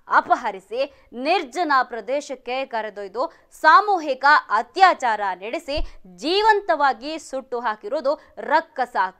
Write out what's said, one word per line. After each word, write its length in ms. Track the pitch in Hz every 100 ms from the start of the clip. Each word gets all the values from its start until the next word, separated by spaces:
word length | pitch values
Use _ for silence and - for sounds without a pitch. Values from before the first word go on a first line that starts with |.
| - 269
ಅಪಹರಿಸಿ 640 | - 311 240 190 - 233 294 _ _ 233 277
ನಿರ್ಜನ 460 | 392 277 359 320 269 247
ಪ್ರದೇಶಕ್ಕೆ 680 | 233 208 285 285 269 240 254 269
ಕರೆದೊಯ್ದು 500 | 226 214 202 202 220 311 _ _ -
ಸಾಮೂಹಿಕ 640 | 311 349 415 370 302 262 269 294 - 214
ಅತ್ಯಾಚಾರ 600 | 233 339 381 311 247 214 196 180
ನಡೆಸಿ 340 | 202 320 277 302 - - 180 180
ಜೀವಂತವಾಗಿ 920 | 269 392 440 415 403 302 277 220 285 320 -
ಸುಟ್ಟು 300 | 269 262 240 240
ಹಾಕಿರುವುದು 460 | 214 202 294 262 302 - - -
ರಕ್ಕಸ 460 | 294 - - 247 220 190